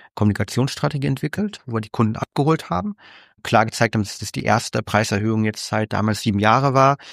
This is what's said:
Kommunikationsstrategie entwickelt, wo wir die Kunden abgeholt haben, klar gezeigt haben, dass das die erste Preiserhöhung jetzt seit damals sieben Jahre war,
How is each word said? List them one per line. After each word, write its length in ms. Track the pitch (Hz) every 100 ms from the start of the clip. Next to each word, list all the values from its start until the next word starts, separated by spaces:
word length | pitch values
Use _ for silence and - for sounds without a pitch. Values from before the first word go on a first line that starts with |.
| - -
Kommunikationsstrategie 920 | 104 101 98 - 135 - 143 143 139
entwickelt, 540 | 135 151 165 208 208 -
wo 100 | 113
wir 60 |
die 80 | 104
Kunden 260 | - 113 113
abgeholt 560 | - - 143 160 -
haben, 240 | 175 208 202 - - - _
klar 220 | - 113 110
gezeigt 300 | - 117 113
haben, 80 |
dass 140 | 101 -
das 120 | -
die 120 | -
erste 380 | - 110 - 120
Preiserhöhung 640 | 107 104 110 101 107 110 107
jetzt 220 | 107 -
seit 260 | 107 107
damals 280 | - 107 104
sieben 180 | - 101
Jahre 340 | 104 117 139
war, 240 | 131 135 139 -